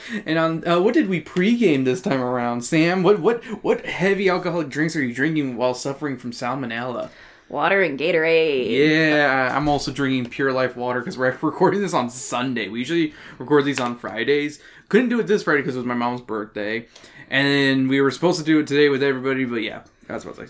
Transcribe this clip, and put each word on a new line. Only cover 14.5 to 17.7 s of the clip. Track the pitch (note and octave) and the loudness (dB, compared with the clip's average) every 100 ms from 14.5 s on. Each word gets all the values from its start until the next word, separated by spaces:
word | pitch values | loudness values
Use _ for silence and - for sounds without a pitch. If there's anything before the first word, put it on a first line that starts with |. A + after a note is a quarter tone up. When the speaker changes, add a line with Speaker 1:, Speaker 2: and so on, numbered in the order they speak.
| D3 - - - | -8 -20 -20 2
Speaker 1:
Couldn't | G#3 B3 | 2 4
do | A#3+ | 0
it | F3 | 0
this | G#3 | 0
Friday | - D3+ | 2 0
'cause | C3+ | 0
it | B2+ | -4
was | A#2+ | -4
my | A#2+ | -2
mom's | A#2+ B2 | -2 -4
birthday. | B2 G#2+ G#2+ G#2+ G#2 A2+ A#2+ - - - - | -6 -8 -6 -6 -4 -6 -8 -20 -20 -20 -4
And | C3+ C#3 C#3+ C3+ | 0 2 4 4